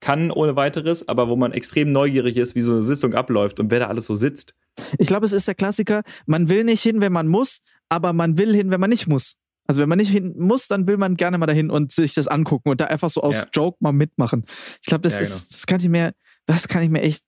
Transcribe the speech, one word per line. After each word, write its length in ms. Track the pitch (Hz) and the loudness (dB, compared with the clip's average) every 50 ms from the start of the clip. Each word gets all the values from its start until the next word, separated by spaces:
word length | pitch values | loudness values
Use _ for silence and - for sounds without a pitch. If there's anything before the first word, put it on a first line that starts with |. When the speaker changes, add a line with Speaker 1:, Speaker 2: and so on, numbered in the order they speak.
Speaker 1:
kann 300 | - - 139 151 165 165 | -2 -2 0 0 0 -2
ohne 240 | - 147 156 151 131 | 0 0 0 0 2
weiteres, 520 | 143 139 143 - 165 151 165 170 170 - - | 2 0 0 0 -2 -2 -2 -2 -2 -2 -2
aber 200 | 110 123 123 117 | 0 0 2 2
wo 80 | 120 | 2
man 160 | 127 127 123 | 0 0 0
extrem 380 | - 117 - - - 151 147 147 | -2 -4 -6 -2 0 0 2 2
neugierig 440 | 139 135 143 143 135 135 120 123 117 | 2 2 2 2 2 0 0 0 0
ist, 180 | 120 120 120 - | -2 -2 -2 -2
wie 60 | 123 | -2
so 120 | 117 120 117 | 0 2 2
eine 80 | 113 | 0
Sitzung 320 | 110 120 147 139 - 123 107 | 0 0 -2 0 -2 0 0
abläuft 440 | 117 127 - 117 101 101 101 - - | 0 0 0 0 0 0 0 -2 -2
und 100 | 110 107 | -2 0
wer 100 | 120 123 | 0 0
da 60 | 120 104 | 0 -2
alles 180 | 104 - 104 | -4 -6 -4
so 80 | - 107 | -4 -2
sitzt. 400 | 101 120 147 143 - - - _ _ _ _ - - - - - - | -2 -2 -2 -4 -6 -16 -18 _ _ _ _ -18 -16 -12 -6 0 0
Speaker 2:
Ich 80 | 170 - | 2 2
glaube, 180 | 190 208 214 | 2 0 0
es 60 | 208 | 0
ist 160 | 202 196 - - | 0 0 -2 -2
der 60 | 190 | -2
Klassiker, 460 | - 196 196 202 - 202 - 208 214 214 - - - - | -2 -2 -4 -2 -2 -2 -2 -2 -4 -4 -8 -16 -10 -4
man 220 | - 156 170 170 156 | -2 0 0 2 2
will 160 | 185 214 226 | 2 2 2
nicht 180 | 233 226 214 | 2 0 0
hin, 180 | - 233 226 214 | 0 0 0 2
wenn 120 | 202 196 | 0 0
man 140 | 180 170 160 160 | 0 0 2 2
muss, 320 | 170 214 269 262 - - _ _ _ _ _ - | 2 2 2 0 -4 -6 _ _ _ _ _ -4
aber 240 | 165 170 165 175 | -2 -2 0 0
man 260 | 170 165 170 165 156 165 | 0 2 2 2 2 2
will 160 | 208 226 208 | 2 4 2
hin, 160 | 208 196 190 | 2 2 2
wenn 100 | 185 180 | 0 0
man 100 | 190 208 | 2 2
nicht 160 | 240 226 - 165 | 0 0 0 0
muss. 280 | 147 131 - - - _ _ _ _ _ _ | 0 0 0 -4 -8 _ _ _ _ _ _
Also 140 | - 135 139 | -2 0 2
wenn 80 | 147 151 | 2 2
man 80 | 165 190 | 2 2
nicht 120 | 214 196 | 2 2
hin 240 | 196 208 185 180 - - | 2 0 0 -2 -4 0
muss, 300 | 175 185 240 262 - - | 2 2 2 2 0 -2
dann 180 | 202 196 180 | -2 0 0
will 120 | 185 208 196 | 0 2 2
man 180 | 196 185 180 | 2 0 0
gerne 220 | 170 175 180 180 170 | 0 0 0 0 0
mal 80 | 165 | 0
dahin 240 | 156 151 156 156 156 | 2 2 2 0 0
und 200 | 147 147 147 135 | 0 0 -2 0
sich 220 | - - 165 143 - | 0 0 0 0 0
das 140 | 156 139 - | -2 -2 0
angucken 400 | 151 151 156 - 151 123 - 147 | 0 0 0 0 0 0 0 0
und 120 | 135 123 | 0 0
da 20 | 156 | 0
einfach 240 | - 156 147 - 160 | -2 -2 -2 -2 -2
so 120 | - 147 | -2 0
aus 140 | - 147 143 110 | 0 0 0 -2
Speaker 1:
Ja. 80 | - - | -4 -2
Speaker 2:
Joke 260 | - 156 151 180 180 - | -2 0 0 0 -2 -2
mal 120 | - 151 | 0 2
mitmachen. 520 | 143 143 151 156 - - 127 113 - 117 113 - - - - - - - | 2 2 2 0 0 -2 -2 0 0 -4 -4 -8 -14 -20 -18 -20 -18 -10
Ich 40 | - | -2
glaub, 140 | - 165 160 | -2 -2 0
das 120 | 175 170 160 | 0 0 0
Speaker 1:
Ja, 60 | 202 | 0
Speaker 2:
ist, 120 | - 196 | -2 -2
Speaker 1:
genau. 140 | - 185 - - | -4 -6 -8 -10
Speaker 2:
das 140 | - - - | -10 -8 -2
kann 140 | - 185 185 | 0 0 2
ich 80 | 175 175 | 2 2
mir, 240 | 165 170 170 160 - _ _ _ _ _ - | 2 2 0 -2 -4 _ _ _ _ _ -2
das 220 | - 160 165 - - | 0 0 0 0 -2
kann 140 | - 175 | 0 0
ich 80 | 165 160 | 2 2
mir 100 | 160 156 | 0 2
echt 240 | - 156 151 - _ | 0 0 -2 -4 _